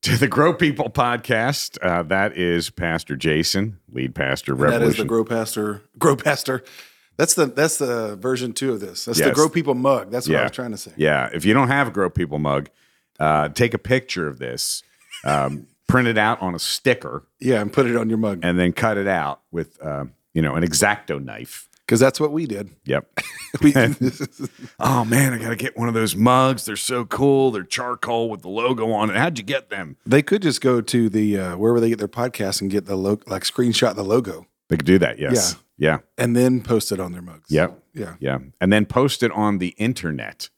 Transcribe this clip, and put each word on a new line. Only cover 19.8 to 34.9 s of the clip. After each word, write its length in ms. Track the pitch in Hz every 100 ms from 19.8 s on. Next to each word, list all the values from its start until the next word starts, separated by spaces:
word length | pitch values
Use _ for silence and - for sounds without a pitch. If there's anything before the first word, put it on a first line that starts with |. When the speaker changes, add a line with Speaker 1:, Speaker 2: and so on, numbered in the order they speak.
| 76
Speaker 1:
uh, 200 | 71 67 _ _
you 80 | 85
know, 140 | 78 71
an 80 |
X-Acto 600 | 87 76 101 104 - 73
knife. 460 | 65 53 62 - - _ -
Speaker 2:
'Cause 120 | 113
that's 200 | 131 -
what 120 | 156
we 160 | 151 156
did. 240 | 101 98 _ -
Speaker 1:
Yep. 220 | 67 - - -
Speaker 2:
<laughs> 40 | - - -
We 120 | 294
Speaker 1:
<laughs> 1040 | 269 196 143 127 - 143 _ 135 _ 127 _
Oh, 240 | - 131 113
man, 260 | 120 135
I 60 | 120
gotta 180 | 110 117
get 220 | 127 -
one 100 | 117
of 60 |
those 200 | 113 110
mugs. 520 | 101 117 127 131 127 -
They're 100 | 101
so 300 | - 127 113
cool. 460 | - 139 139 135
They're 120 | 107
charcoal 680 | 85 - 123 123 - 117 117
with 120 | 104
the 80 | 87
logo 420 | 101 120 127 110
on 180 | 107 107
it. 60 | 98
How'd 220 | 156 139
you 80 | 104
get 240 | 135 -
them? 260 | 101 82 - -
Speaker 2:
They 160 | 135
could 200 | 147 202
just 180 | 175 127
go 220 | 135 123
to 260 | 110 123 113
the, 320 | 104 107 101
uh, 160 | 92 90
wherever 220 | 110 120
they 80 | 113
get 120 | 113
their 100 | 104
podcasts 500 | - 123 - 101 95
and 100 | 98
get 160 | 101 90
the 120 | 95
lo-, 240 | 95 104 -
like, 160 | 95
screenshot 520 | - - 123 110 123 101
the 80 |
logo. 420 | 98 117 110 90 - _ _
Speaker 1:
They 80 | 82
could 100 |
do 140 | -